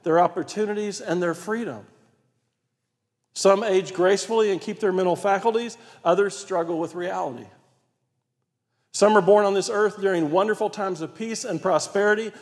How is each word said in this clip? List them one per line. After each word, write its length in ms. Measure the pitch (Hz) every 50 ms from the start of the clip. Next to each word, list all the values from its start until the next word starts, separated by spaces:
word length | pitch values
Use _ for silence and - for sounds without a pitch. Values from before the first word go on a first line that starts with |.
their 160 | - 170 160 170
opportunities, 800 | 175 170 - 180 147 - - 208 214 202 208 208 208 208 190 -
and 220 | - 196 165 180
their 120 | 175 170 160
freedom. 520 | 165 - 202 220 233 233 165 120 104 95 - _ _ _ _ _ _ _ _ _ _ _ _ _ _ _ _ _ _ _ _ _ _ _ _ _ _ _ _ _
Some 300 | - - 190 196 196 226
age 300 | 214 190 190 180 147 -
gracefully 560 | 170 180 185 202 196 - - 226 226 220 208
and 100 | 190 156
keep 180 | - 220 202 -
their 140 | 220 190
mental 240 | 185 185 185 180 170
faculties. 640 | 175 190 202 196 190 196 233 220 233 240 226 - - - - - - -
Others 320 | 165 180 190 202 196 -
struggle 420 | - - - 190 170 170 165 175 160
with 160 | 170 - -
reality. 520 | 175 175 185 190 185 175 147 120 117 107 98 _ _ _ _ _ _ _ _ _ _ _ _ _ _ _ _ _ _ _ _ _ _ _ _ _ _ _ _ -
Some 220 | - 202 214 214
are 60 | 202
born 240 | 175 185 208 208 208
on 80 | 196 196
this 160 | 196 180 226
earth 300 | 220 202 214 202 202 208
during 300 | 196 196 185 170 160 143
wonderful 380 | 156 190 202 214 208 - 214 202
times 320 | - 214 196 190 180 156
of 140 | 165 - -
peace 300 | - 226 226 220 - -
and 180 | 226 170 156
prosperity, 680 | - 185 165 151 - - - 202 202 208 208 214 226 208 - -